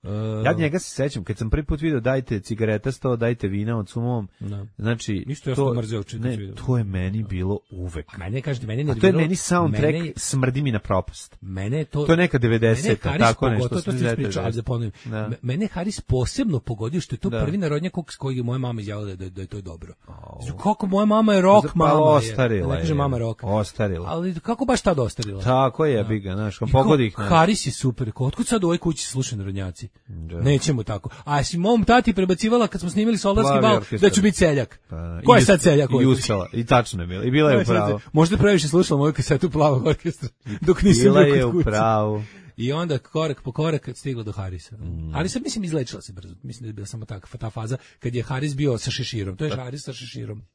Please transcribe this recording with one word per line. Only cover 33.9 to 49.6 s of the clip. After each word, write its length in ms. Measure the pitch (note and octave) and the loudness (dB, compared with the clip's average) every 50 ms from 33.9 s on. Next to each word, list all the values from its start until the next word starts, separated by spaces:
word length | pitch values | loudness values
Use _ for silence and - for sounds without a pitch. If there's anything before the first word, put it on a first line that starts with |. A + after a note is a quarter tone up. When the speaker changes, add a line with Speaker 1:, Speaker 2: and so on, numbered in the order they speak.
| A#2 G#2 | 0 4
Speaker 1:
da 80 | F#3 G3+ | 4 6
ću 120 | F#3+ G#3 | 6 6
biti 160 | F#3+ G#3 F#3 - | 4 4 4 4
seljak. 420 | F#3 D#3+ D3 C#3 A#2 - - - _ _ | 4 4 4 2 -2 -4 -8 -20 _ _
Speaker 2:
Pa 60 | - D#2+ | -12 -10
da. 240 | E2+ E2+ E2+ E2+ | -10 -10 -10 -2
Speaker 1:
Ko 140 | - - A#3+ | 6 8 8
je 60 | - | 8
Speaker 2:
I 20 | B2+ | 10
Speaker 1:
sad 120 | A#2+ G3+ | 8 6
Speaker 2:
us-, 80 | E3 - | 6 6
Speaker 1:
seljak 260 | F3 D3+ C#3+ C#3+ B2 | 6 6 6 4 4
u 40 | B2 | 2
ovoj 100 | A#2+ C3 | 4 6
Speaker 2:
i 40 | C3 | 4
Speaker 1:
kući? 120 | B2+ C3 | 4 4
Speaker 2:
uspela. 280 | A#2+ - A2 G2 F2+ - - | 2 0 0 0 -2 -4 -4
I 120 | A2+ A#2+ | -6 0
tačno 380 | A#2 C3+ B2 A#2 - - F#2 F2 | 4 4 4 4 2 -4 -6 -6
je 40 | E2+ | -6
bilo. 160 | F2+ F#2+ G#2+ | -6 -4 -2
I 80 | B2 | 0
bila 180 | B2+ D3 D#3 D3+ | 2 4 4 6
je 60 | C3+ | 6
u 20 | A#2 | 4
Speaker 1:
Ko 40 | |
je 40 | - A2+ | 4 4
sad 80 | A#2 | 2
Speaker 2:
pravu. 120 | A2 G#2 G#2 | 2 2 0
Speaker 1:
seljak? 240 | G#2 G#2 - - - | -2 -4 -6 -2 4
Možda 240 | D3+ D#3+ E3 G3+ - | 4 4 4 4 4
previše 300 | - G#3 G3+ F3 D3 D3 | 4 4 4 4 2 2
slušala 300 | C#3+ F3 F#3 - D#3+ C#3 | 2 2 4 4 2 2
moju 160 | C#3 D3+ D3 | 2 2 0
kasetu 360 | - C3 - D3+ C3 - E3+ | 0 0 0 0 0 0 0
Plavog 380 | B2 D3+ D3+ D3+ C#3 C3 A2 D#3 | 2 2 2 4 4 2 2 0
orkestra 420 | D3+ - - E3+ D#3 - - A#2+ _ _ _ A#2+ G#2 - | 0 0 -2 -8 -8 -6 -10 -12 _ _ _ -10 -8 -4
dok 200 | - D3+ F3 - | 2 2 2 4
nisam 220 | E3+ G#3 F3+ A2+ B2 | 6 6 6 8 6
Speaker 2:
Bila 200 | C3+ G3 - F#3 | 6 8 8 6
Speaker 1:
bio 100 | C#3+ C#3+ | 6 6
Speaker 2:
je 60 | C3+ | 4
Speaker 1:
kod 80 | B2+ A#2+ | 2 2
Speaker 2:
u 40 | A#2 | 2
Speaker 1:
kuće. 100 | - A2 | 2 0
Speaker 2:
pravu. 580 | A2+ G#2+ G#2+ A2 A2+ A2+ G#2+ G#2+ G#2+ G#2+ G#2 G#2+ G#2+ - - - - - - | 2 2 2 2 2 2 2 2 0 -2 -4 -6 -10 -16 -20 -20 -20 -12 -6
Speaker 1:
I 140 | A#2 B2 C#3 | -4 -4 -2
onda 240 | D#3+ F3 E3+ D3 B2 | -4 -2 -2 -2 -4
korak 440 | _ - _ D#3 D#3+ D#3 C#3 - | _ -4 _ -2 -2 -2 -4 -6
po 100 | - C3+ | -8 -10
korak 300 | A#2 - D3+ E3 D#3+ C#3 | -4 -2 -2 -2 -2 -2
kad 160 | - - B2 - | -4 -8 -14 -10
stiglo 260 | - C#3 C3 A#2 A2 | -8 -8 -6 -6 -8
do 80 | G#2 | -8
Harisa. 440 | G2+ G#2 G2 F#2 F#2 F2 - - A2 G#2+ | -8 -8 -8 -8 -8 -10 -14 -16 -18 -14
Speaker 2:
Mm. 340 | - E2 E2+ D#2+ D#2+ D#2+ D#2 | -12 -10 -10 -8 -8 -6 -6
Speaker 1:
Harisa, 260 | - D#3+ F#3 - B3+ | -4 -4 -4 -4 -6
mislim, 240 | C4+ - - A3+ G3 | -6 -6 -6 -6 -6
izlečila 380 | E3+ D#3 D#3 B2+ - - G2+ | -4 -4 -4 -4 -6 -10 -16
se 120 | - - G2 | -16 -16 -18
brzo. 220 | F2+ F2 F2 F2 - - | -18 -18 -18 -20 -18 -16
Mislim 180 | B2+ - - | -16 -14 -14
da 80 | B2 A2 | -14 -14
je 40 | G#2+ | -12
bila 120 | G#2 G2+ G#2 | -12 -12 -12
samo 180 | - A2+ G#2+ | -12 -14 -12
ta, 140 | - A2 G2 | -12 -14 -14
ta 300 | - - - A#2 - A2+ | -14 -16 -14 -10 -10 -10
faza 280 | - B2 A2 A2+ C3 B2+ - - _ _ | -8 -8 -8 -6 -8 -8 -10 -16 _ _
kad 160 | - B2 A#2+ | -8 -6 -4
je 80 | B2 A2+ | -4 -4
Haris 320 | - C#3 C3 C#3+ D3+ C#3+ | -4 -6 -4 -4 -4 -2
bio 220 | C3 D3 C#3+ B2 G#2+ | 0 0 0 0 0
sa 140 | - B2+ | -2 -6
šeširom. 460 | - - B2 - - A2 G2 G2 F#2+ G2 | -6 -4 -6 -6 -6 -6 -6 -6 -6 -6
To 80 | D#3 | -6
je 40 | D#3 | -6
Speaker 2:
Da. 60 | - | -6
Speaker 1:
Haris 280 | B2 | -6